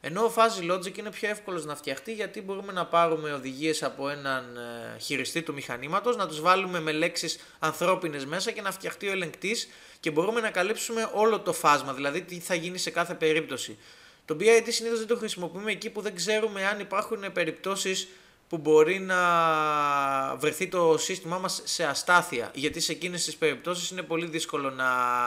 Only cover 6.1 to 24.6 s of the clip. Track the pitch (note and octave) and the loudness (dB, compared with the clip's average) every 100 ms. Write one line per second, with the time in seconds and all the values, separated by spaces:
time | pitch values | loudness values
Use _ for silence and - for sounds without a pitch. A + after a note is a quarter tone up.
6.1 | A#3 F3+ D#3 E3 F#3 F#3 F3+ D#3 D#3 E3+ | 0 -2 0 4 4 2 -2 -2 0 0
7.1 | E3+ E3 - - - D#3 D3+ F3 F#3 E3+ | -2 -6 -6 -12 -4 -4 0 2 2 0
8.1 | C#3+ C3+ F3 A3+ G3+ G3 F3+ E3+ - G3+ | -6 -6 -4 -4 -4 -6 -6 -10 -6 -4
9.1 | F#3+ E3+ - F#3 A3+ - - - - E3+ | -4 -4 -4 -4 -4 -6 -14 -20 -6 0
10.1 | D3+ F#3 A#3 A3 F#3 F#3+ G#3+ - A3+ A3 | 2 2 0 0 0 0 -2 -2 -2 -2
11.1 | G3 A3 G#3 F3 E3 D#3 D3 C3+ C3 C#3+ | 4 4 4 0 4 6 6 2 -2 -2
12.1 | D#3+ E3+ F3 - F3 E3+ F3+ E3+ E3+ E3+ | -2 -6 -12 -4 -2 -2 -4 -4 -2 -2
13.1 | E3+ D#3+ D#3 D3+ B2+ - G#2+ - - - | 2 2 2 0 -8 -8 -12 -20 -20 -20
14.1 | - - D#3 G#3+ A#3 A3+ A3+ A#3 A#3 A3 | -20 -8 2 8 6 6 -4 -2 -4 -2
15.1 | A#3 G#3 F3+ F3 F#3 G#3+ G3+ G#3 G#3 G#3 | -2 -2 -6 -6 -6 -6 -6 -6 -6 -6
16.1 | F3+ F3 G#3+ A3 G3 G3 G#3 G3 F#3+ G#3+ | -4 0 0 0 0 -2 -2 -2 -4 -2
17.1 | G#3+ G3 F3+ D#3+ D#3 F#3+ F#3+ F#3+ F#3 - | -6 -4 -2 -2 -2 -4 -2 -2 -2 -6
18.1 | - - _ _ E3+ D3+ D#3 D#3 F#3+ F#3+ | -16 -20 _ _ -2 8 8 8 4 0
19.1 | F3+ F3 E3+ E3 D#3 D#3 D3+ D3 C#3+ C#3 | 2 6 6 6 4 4 2 4 2 2
20.1 | C3+ C3+ B2+ D3+ D#3 F#3 F#3 E3 D#3 - | 0 0 0 -2 0 -2 2 4 4 2
21.1 | B2 D#3+ F3+ F#3 - - - D#3 C#3 - | -4 -4 -4 -2 -4 -4 -2 0 0 6
22.1 | F3+ E3 - A2+ D3 C#3+ D#3 E3 D#3+ F3+ | 6 6 -4 -4 -2 -2 -2 -4 -2 -4
23.1 | F3+ - D3 D#3 C3 E3+ F3+ F3 F#3 D#3+ | -4 -6 0 0 0 -4 -4 -6 -8 -4
24.1 | E3 E3+ D#3 - D3 | -4 -2 -4 -4 -2